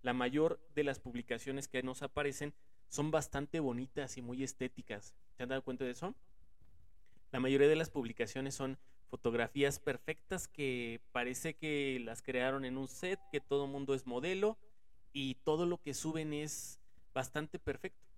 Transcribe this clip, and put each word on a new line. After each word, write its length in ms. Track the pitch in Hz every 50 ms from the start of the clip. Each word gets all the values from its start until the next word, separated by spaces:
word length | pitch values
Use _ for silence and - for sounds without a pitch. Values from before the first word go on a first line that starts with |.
| -
la 100 | 127 123
mayor 480 | 127 123 123 131 147 156 170 - - - - -
de 80 | 147 147
las 160 | 143 135 -
publicaciones 640 | - 127 120 120 120 - 120 117 - 139 139 139 135
que 160 | - - 127 127
nos 200 | 127 127 - 143
aparecen 520 | 123 - - 147 143 135 - 151 147 - - - - - - - -
son 220 | - - 147 156
bastante 480 | 156 156 135 - - 139 143 143 - 165
bonitas 580 | 151 131 120 120 131 131 - 147 139 127 -
y 60 | 131 123
muy 220 | 120 123 127 135
estéticas. 720 | 131 - - 127 127 - - 123 - 110 101 - - - - - - -
¿Te 60 | - 127
has 60 | 123
dado 160 | 135 135 131
cuenta 200 | - 127 127 135
de 60 | 127
eso? 240 | 123 - - 185 262 - - - - - - - - - - - - - - - - - - - - - - - -
La 80 | 127
mayoría 260 | 127 131 135 139 143
de 100 | 147 156
las 140 | 160 165 156
publicaciones 640 | - 147 123 117 117 - 117 104 - 131 135 139 135
son 240 | - 139 131 131 - - - - - - -
fotografías 680 | - - - 120 113 120 117 113 - 143 139 139 139 -
perfectas 720 | - - 131 123 - - 160 - - - 190 180 - -
que 520 | - - 147 135 127 123 120 117 113 117 - -
parece 440 | - 123 120 123 127 - - 165 151
que 460 | - - 156 151 147 143 139 131 127
las 220 | 120 113 113 - -
crearon 420 | - 127 123 123 131 135 139 135
en 140 | 127 127 131
un 100 | 135 131
set, 320 | - - - 180 190 190 - -
que 100 | - 143
todo 260 | - - 143 139 139
mundo 280 | 139 139 139 139 135 139
es 120 | 131 131
modelo 500 | 127 120 123 135 175 185 190 202 214 220 - - - - - - - - - - - -
y 220 | 139 135 135 127
todo 300 | - - - 151 156 175
lo 160 | 175 175 170 -
que 120 | 147 135
suben 380 | - - 160 156 160 156 156 151
es 480 | 147 151 151 - - - - - - - - - - - - -
bastante 460 | 135 131 - - 151 156 - - 165
perfecto. 400 | - - 135 - - 190 - - - - -